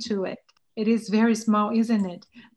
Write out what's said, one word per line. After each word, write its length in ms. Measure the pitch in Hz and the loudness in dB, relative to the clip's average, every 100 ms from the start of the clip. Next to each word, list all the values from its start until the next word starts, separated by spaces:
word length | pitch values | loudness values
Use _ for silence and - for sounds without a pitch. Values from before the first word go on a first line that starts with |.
| - | -2
to 160 | 202 | -4
it. 160 | 185 - _ _ _ - | -4 -8 _ _ _ -4
It 100 | 214 | 0
is 220 | 226 208 | 0 0
very 260 | 214 233 220 | 2 2 2
small, 420 | 220 208 208 226 | 0 0 2 0
isn't 280 | 226 220 190 | 0 0 -2
it? 200 | 175 - - - | -8 -18 -20 -20